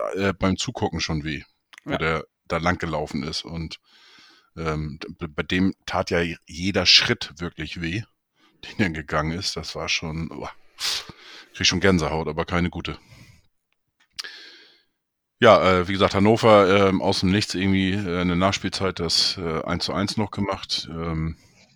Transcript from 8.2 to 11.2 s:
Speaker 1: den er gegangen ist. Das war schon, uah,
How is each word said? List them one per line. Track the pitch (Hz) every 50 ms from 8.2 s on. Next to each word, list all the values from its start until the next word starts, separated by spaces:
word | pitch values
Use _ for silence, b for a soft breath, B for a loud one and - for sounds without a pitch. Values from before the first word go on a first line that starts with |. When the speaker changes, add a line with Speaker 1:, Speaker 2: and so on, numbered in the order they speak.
| _ _ _ b b b b _ -
Speaker 1:
den | - - -
er | 107 92
gegangen | 78 80 73 - 80 78 76 78 82 87
ist. | 92 - -
Das | - 80 - -
war | 76 82 85
schon, | - - - 80 78 80 82 78 73
uah, | 73 - - - - - - _ B B B B B B B B B